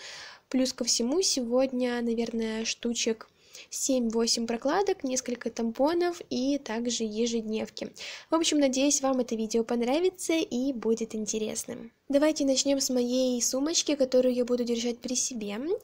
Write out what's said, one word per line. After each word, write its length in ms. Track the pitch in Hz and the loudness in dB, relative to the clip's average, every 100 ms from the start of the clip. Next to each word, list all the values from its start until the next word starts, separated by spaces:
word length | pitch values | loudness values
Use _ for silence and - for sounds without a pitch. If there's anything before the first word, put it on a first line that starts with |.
| - - - - _ | -8 -16 -16 -20 _
плюс 240 | 254 262 | 0 0
ко 100 | - | 0
всему, 380 | 240 - 233 320 | -2 0 0 0
сегодня, 800 | 381 - 233 247 262 247 247 240 | 0 0 0 2 2 0 -2 0
наверное, 640 | 240 226 226 226 220 220 226 | -2 -2 -2 -2 -4 -2 -4
штучек 640 | - 240 233 233 226 - _ _ - - | -4 -4 -2 -2 -2 -6 _ _ -20 -12
семь-восемь 760 | - - 254 233 226 226 - 226 | -6 0 2 2 2 2 0 0
прокладок, 560 | 233 269 349 403 381 | -2 0 2 2 0
несколько 460 | 262 254 - 240 233 | -2 -4 -4 -6 -6
тампонов 720 | 226 233 226 285 349 349 339 - | -4 -4 2 2 4 0 -2 -4
и 280 | 247 262 285 | -2 0 0
также 460 | 285 220 240 226 | -2 -4 -2 -2
ежедневки. 880 | 220 214 233 233 220 220 220 - - - - - - | -2 0 0 0 -2 -4 -4 -6 -12 -10 -14 -14 -2
В 60 | 320 | 0
общем, 240 | 330 302 | 4 4
надеюсь, 420 | 277 262 285 - | 4 4 4 4
вам 180 | 269 262 | 2 0
это 160 | 233 220 | 0 -2
видео 280 | 220 233 | 0 0
понравится 720 | 226 240 233 294 370 - - | 0 0 2 2 0 0 -2
и 400 | 330 - 247 269 | 0 0 0 -2
будет 400 | 247 220 226 220 220 | 0 0 0 -2 -4
интересным. 760 | 214 220 214 - - - 233 _ _ | -4 -4 -4 -4 -8 -12 -14 _ _
Давайте 340 | 277 302 311 | 4 4 2
начнём 360 | 277 262 277 277 | 2 2 2 2
с 100 | 262 | 2
моей 500 | 254 247 254 254 247 | 0 2 2 2 2
сумочки, 540 | - 262 294 339 - 285 | 0 0 0 0 0 2
которую 380 | 262 254 254 | 4 4 4
я 120 | 247 240 | 2 0
буду 180 | 240 | 0
держать 360 | 233 233 240 240 | 0 -2 -2 -4
при 160 | - 247 | -4 -4
себе, 440 | - 247 202 208 294 440 | -4 -4 -8 -6 -4 -4